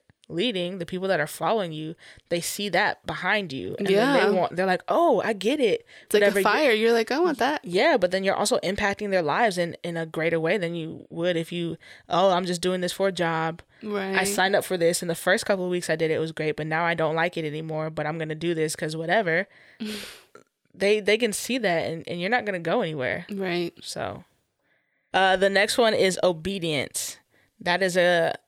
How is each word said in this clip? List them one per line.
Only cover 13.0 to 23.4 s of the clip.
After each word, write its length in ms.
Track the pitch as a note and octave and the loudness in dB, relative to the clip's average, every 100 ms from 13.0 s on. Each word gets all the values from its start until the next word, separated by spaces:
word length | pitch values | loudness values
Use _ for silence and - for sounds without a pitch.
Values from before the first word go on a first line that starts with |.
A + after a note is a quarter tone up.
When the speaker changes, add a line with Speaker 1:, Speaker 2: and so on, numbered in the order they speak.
| G3 | -2
Speaker 1:
a 40 | |
job. 480 | F3+ E3+ E3 D#3+ E3+ - _ | 0 -2 0 -2 -6 -14 _
Speaker 2:
Right. 340 | G#3+ G3+ F#3+ F#3+ | -6 -4 -2 0
Speaker 1:
I 80 | |
signed 320 | G3 G3+ F#3+ G3 | 0 2 2 2
up 80 | |
for 140 | - F#3 | 0 2
this, 240 | E3 F3 | 2 2
and 80 | F3+ | -2
the 40 | |
first 300 | F3+ - G#3+ | -2 2 2
couple 220 | - G3 F3+ | 2 -2 0
of 40 | |
weeks 200 | F3+ - | -2 -2
I 60 | D#3+ | 0
did 140 | D#3+ | 0
it, 40 | |
it 40 | D#3 | 0
was 120 | D#3+ | -2
great, 240 | D#3+ D#3 D3+ | -4 -4 -4
but 100 | D#3 | -2
now 180 | D#3+ E3+ | -2 0
I 80 | |
don't 200 | E3 D#3+ | 0 0
like 220 | D#3+ E3+ F3 | 0 -2 -2
it 80 | |
anymore, 460 | D#3 D3+ D#3+ D#3 D#3 | -6 -6 -6 -6 -4
but 160 | D#3 D3+ | -4 -6
I'm 100 | E3 | -4
gonna 160 | D#3+ | -6
do 200 | D#3 E3 | -4 -2
this 200 | E3 D#3 | 0 -2
'cause 220 | - D#3+ D#3+ | -2 -6 -4
whatever." 500 | E3 G3 F#3 E3 G3 - - - | 0 0 2 0 -2 -10 -20 -12
Speaker 2:
<laughs> 80 | G#3+ G#3 - - _ - - _ _ - | -10 -10 -12 -18 _ -20 -20 _ _ -2
Speaker 1:
They, 220 | G3 G#3+ | 2 2
they 200 | G3+ G#3+ | 4 2
can 140 | A#3 | 2
see 260 | G3 - B3+ | -2 -4 -2
that, 300 | G#3 E3+ A#2 | 0 0 -2
and, 140 | E3 - | -4 -6
and 120 | F3 | -6
you're 100 | F3+ | -2
not 140 | B3 G#3+ | -2 -2
gonna 120 | F#3 | -4
go 240 | E3 G#3 | -2 0
anywhere. 440 | F3+ D#3 B2 E3+ F3 | -2 -4 -4 -4 -6
Speaker 2:
Right. 420 | G3+ | -8